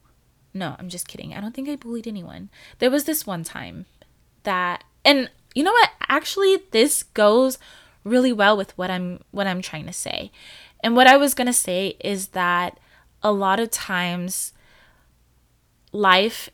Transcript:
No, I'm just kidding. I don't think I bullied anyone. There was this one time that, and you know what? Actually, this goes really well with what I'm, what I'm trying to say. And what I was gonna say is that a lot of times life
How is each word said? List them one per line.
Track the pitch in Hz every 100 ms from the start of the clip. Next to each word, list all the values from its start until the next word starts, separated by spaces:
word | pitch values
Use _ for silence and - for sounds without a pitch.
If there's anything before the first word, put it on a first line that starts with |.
| _ _ _ _ _
No, | 190 170 -
I'm | 185
just | 175 -
kidding. | - -
I | -
don't | 208
think | 240 269
I | 285
bullied | 233 233 226
anyone. | 208 170 - 196 _ - -
There | 254
was | 285
this | 285 311 -
one | 175
time | 165 175 92 85 185 _ _ _ _ _
that, | - 185 180 175 _ _
and | 262 285 240 _ _
you | 240
know | 339
what? | 466 453 - -
Actually, | 277 302 - 392 381 -
this | 226 277 -
goes | - - 208 226 262 254 - - _ _
really | 208 254 254
well | 220 202 208
with | 196 -
what | 180
I'm, | 185 180 180 _
what | 196 196
I'm | 180
trying | 185 156
to | 175
say. | 175 - - - _ - - - _
And | 226 240
what | 254
I | 277
was | 285
gonna | 254 247
say | 240 - 180 196 -
is | - 196 190
that | 185 175 175 180 - _ _ _ _
a | 214
lot | 202 196 196
of | 226
times | - - 180 175 175 180 - - _ _ _ _ _ _ _ _ _ _ _ _ _ _
life | 208 196 185 214 - -